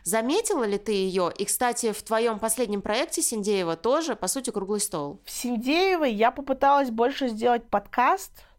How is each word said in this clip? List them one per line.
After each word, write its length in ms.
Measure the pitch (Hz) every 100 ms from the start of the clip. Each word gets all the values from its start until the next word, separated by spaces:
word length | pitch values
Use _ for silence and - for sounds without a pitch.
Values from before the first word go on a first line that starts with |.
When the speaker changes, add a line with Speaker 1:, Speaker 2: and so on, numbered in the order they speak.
Speaker 1:
Заметила 600 | 175 226 233 370 466 339
ли 140 | 214 202
ты 140 | 220
ее? 360 | 202 190 185 170
И, 160 | -
кстати, 480 | 196 - 247 233 226
в 100 | 208
твоем 360 | - 226 233 214
последнем 420 | 220 240 233 202
проекте 400 | 202 220 330 -
Синдеева 560 | - 220 202 196 170 165
тоже, 400 | 226 302 302 214
по 100 | 180
сути, 240 | 269 247
круглый 300 | 208 190 208
стол. 400 | - 160 143 190
Speaker 2:
В 60 | -
Синдеевой 800 | - 247 233 254 330 381 349 277
я 180 | 208 226
попыталась 600 | 269 277 269 277 285 262
больше 380 | 226 247 277 262
сделать 400 | 220 240 233 -
подкаст, 640 | 202 - - 262 381 - - -